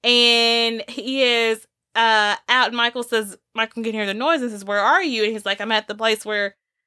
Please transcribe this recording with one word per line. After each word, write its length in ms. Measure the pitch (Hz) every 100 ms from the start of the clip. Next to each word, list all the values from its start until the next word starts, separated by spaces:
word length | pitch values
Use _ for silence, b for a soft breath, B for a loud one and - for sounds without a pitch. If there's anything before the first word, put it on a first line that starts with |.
and 800 | 240 240 240 233 233 233 233 226 -
he 340 | - 226 269
is, 440 | 254 240 226 220 - _ _
uh, 420 | 220 226 220 208 202 -
out, 200 | 247 240
and 80 | 240
Michael 260 | 240 240
says, 340 | 240 226 208 185 _
"Michael 280 | 220 220 -
can 100 | 226
hear 140 | 220 202
the 80 |
noise." 280 | 202 277 330
And 80 | 247
says, 140 | 208
"Where 140 | 196 202
are 220 | 202 330
you?" 220 | 349 240
And 80 | 214
he's 120 | 220 202
like, 140 | 196
"I'm 120 | 208
at 160 | 220 214
the 60 |
place 300 | 208 220 220
where 300 | 208 208 202 - _ _